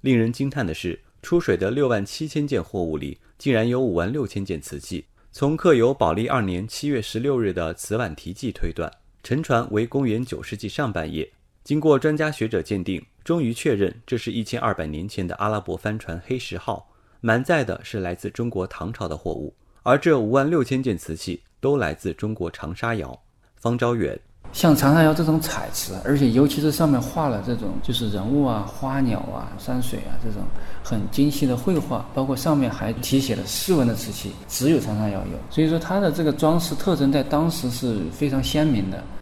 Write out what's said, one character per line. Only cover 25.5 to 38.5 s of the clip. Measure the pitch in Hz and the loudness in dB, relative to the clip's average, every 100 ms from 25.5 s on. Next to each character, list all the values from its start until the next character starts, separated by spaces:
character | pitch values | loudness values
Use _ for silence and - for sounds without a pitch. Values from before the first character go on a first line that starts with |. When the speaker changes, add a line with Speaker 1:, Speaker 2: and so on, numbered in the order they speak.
| - - | -6 -6
Speaker 2:
瓷， | - - 95 | -6 -6 -6
而 | - 143 | 0 4
且 | 131 | 4
尤 | 120 143 | 6 4
其 | 143 | 4
是 | 151 | 0
上 | 143 160 | 2 4
面 | 131 | 4
画 | 127 - 147 | 0 -2 -2
了 | 107 98 | -2 -2
这 | |
种 | 117 107 90 | -2 -2 0
就 | - | 0
是 | 113 113 | 0 0
人 | 101 104 | -2 2
物 | 143 135 | 2 2
啊、 | 110 | 0
花 | 104 - 135 135 | -4 -6 -2 2
鸟 | 131 101 | 2 0
啊、 | - - - - | -2 -6 -8 -8
山 | - 127 | -4 0
水 | 127 113 | 0 -2
啊 | - - | 2 2
这 | 113 | 2
种 | 104 98 - - - | 0 0 2 0 -2
很 | - 110 98 | -2 -2 0
精 | - 147 | 2 2
细 | 143 139 | 2 0
的 | |
绘 | 123 196 165 | 0 2 0
画， | - 117 117 | 0 -6 -4
包 | - | -4
括 | 135 | -2
上 | 131 170 147 | 0 2 2
面 | 123 | 2
还 | - 104 | -2 -4
题 | 110 - 135 | -4 0 0
写 | 135 98 | 2 -4
了 | 92 | -4
诗 | - - | -4 2
文 | 170 117 | 4 4
的 | |
瓷 | 107 - | 0 -6
器， | 101 101 85 - | -8 -8 -12 -10
只 | - 131 | -2 2
有 | 151 | 2
长 | 110 104 | 2 -2
沙 | 107 | -2
窑 | 98 95 | -2 -6
有。 | 76 - | -8 -4
所 | - | 0
以 | 156 | 2
说 | 165 | 2
它 | 170 190 | 0 0
的 | 190 | 2
这 | 151 | 2
个 | 156 | 0
装 | - - 170 | 2 4 4
饰 | - | 0
特 | 151 - 151 | 0 0 4
征 | 139 | 4
在 | 143 | 2
当 | 131 147 165 | 2 2 2
时 | 165 123 | 0 -4
是 | 120 127 104 82 | -2 -2 -2 -4
非 | - 147 | -2 0
常 | 135 | 0
鲜 | 120 | 0